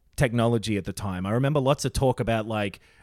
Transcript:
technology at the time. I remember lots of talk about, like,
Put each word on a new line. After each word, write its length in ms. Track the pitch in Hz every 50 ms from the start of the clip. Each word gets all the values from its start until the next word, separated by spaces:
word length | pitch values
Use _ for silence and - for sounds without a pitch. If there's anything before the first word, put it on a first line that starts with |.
| _ _ _
technology 600 | - 147 123 110 120 117 117 120 117 98 113 107
at 80 | 98 90
the 80 | 104
time. 340 | 95 - - 101 92 90 92
I 60 | 98
remember 260 | 110 123 135 139 156 151
lots 240 | 131 131 143 - -
of 80 | 135
talk 280 | - - 139 131 120 -
about, 260 | 120 104 113 113 107
like, 320 | 110 110 107 104 101 - - _ _ _ -